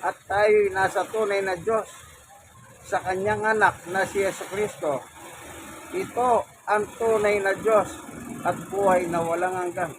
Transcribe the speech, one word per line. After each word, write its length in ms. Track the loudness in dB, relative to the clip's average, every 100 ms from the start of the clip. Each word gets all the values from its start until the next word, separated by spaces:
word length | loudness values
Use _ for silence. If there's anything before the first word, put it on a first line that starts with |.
At 160 | -4 -6 -4
tayo'y 480 | 2 6 6 4 2
nasa 320 | 0 0 -2
tunay 320 | -2 0 0
na 160 | -2 -4
Diyos 320 | -2 -2 -2 -12 -20 -20 -20 -20 -20 -20 -20 -20
sa 160 | -4 -4
kanyang 560 | -2 -2 0 0 0 4
anak 320 | 4 2 -6
na 160 | -2
si 160 | 0 0
Jesucristo. 800 | -2 -2 -8 -4 -4 -2 -4 -4 -6 -18 -18 -18 -16 -16 -16 -16 -10 -6
Ito 480 | -6 0 2 2 2 -12 0
ang 160 | 0 0 -2
tunay 400 | 2 4 4 2
na 160 | 2 0
Diyos 480 | 4 4 4 -6 -14 -14 -12 -4 -2
at 80 | -2 -4
buhay 400 | 2 4 4 2
na 160 | -2 0
walang 320 | 0 0 -2
hanggan. 320 | -4 -4 -6